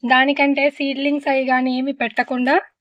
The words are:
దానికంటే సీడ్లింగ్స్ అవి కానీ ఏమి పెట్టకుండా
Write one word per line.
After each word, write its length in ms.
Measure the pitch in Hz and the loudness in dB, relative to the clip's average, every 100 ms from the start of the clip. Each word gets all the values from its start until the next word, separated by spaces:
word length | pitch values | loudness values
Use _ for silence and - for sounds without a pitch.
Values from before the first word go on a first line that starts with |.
దానికంటే 600 | 240 254 269 285 285 277 285 | 2 2 4 2 2 2 0
సీడ్లింగ్స్ 580 | 285 277 269 277 285 285 | -2 -6 -2 -2 -2 -2
అవి 160 | 269 262 | -2 0
కానీ 260 | 254 254 254 | 0 0 -2
ఏమి 180 | 269 | -4
పెట్టకుండా 600 | 277 226 - 247 254 247 320 - _ | -4 -4 -4 -4 -2 0 0 -2 _